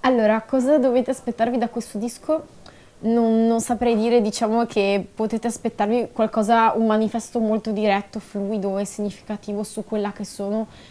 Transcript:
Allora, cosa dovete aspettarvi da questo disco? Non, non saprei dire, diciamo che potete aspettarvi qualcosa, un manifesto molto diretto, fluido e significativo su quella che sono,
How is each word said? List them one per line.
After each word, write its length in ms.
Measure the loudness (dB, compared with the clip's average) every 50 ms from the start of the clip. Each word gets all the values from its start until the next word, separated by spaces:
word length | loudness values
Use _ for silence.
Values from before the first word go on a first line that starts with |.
| 2
Allora, 360 | 2 4 4 4 4 2 2
cosa 340 | 0 0 0 0 4 4 4
dovete 340 | 4 4 4 2 2 0 0
aspettarvi 460 | -4 -4 -4 -8 -2 0 -2 0 0
da 120 | -2 -2 -2
questo 260 | -4 -8 -8 -6 -8
disco? 480 | -6 -6 -6 -8 -8 -4 -2 -2 -2 -4 -10 -20 -20 -20 -20 -20 -20 -20 -20 _ -4
Non, 460 | -2 0 2 2 4 4 4 4 4
non 120 | 4 2 0
saprei 360 | 0 -2 -2 0 2 2 2
dire, 240 | 2 2 4 4 4
diciamo 460 | 2 2 -2 -2 -2 0 2 0 0
che 400 | 0 0 0 2 2 2 0 -2 -6 -6
potete 320 | -6 -4 -2 -2 -4 -4
aspettarvi 640 | -4 -6 -4 -6 -6 -2 -2 0 0 0 0 -2 -4
qualcosa, 640 | -2 -2 -2 0 2 0 2 4 4 4 4 4 2
un 80 | 2 2
manifesto 540 | 2 4 2 2 0 -2 -4 -8 -4 -4 -2
molto 300 | 0 0 0 -2 -2 -4
diretto, 500 | -4 0 2 2 2 0 -2 -6 -12 -12
fluido 560 | -12 -8 -8 -6 -4 -4 -4 -4 -2 -2 -2
e 80 | -4 -4
significativo 760 | -6 -6 -6 -6 -6 -6 -10 -10 -10 -10 -10 -8 -8 -6 -6
su 200 | -6 -6 -8 -12 -8
quella 280 | -4 -4 -4 -4 -4
che 140 | -6 -8 -12
sono, 400 | -12 -8 -8 -6 -4 -4 -4 -4 -6 -12 -20 -20 -20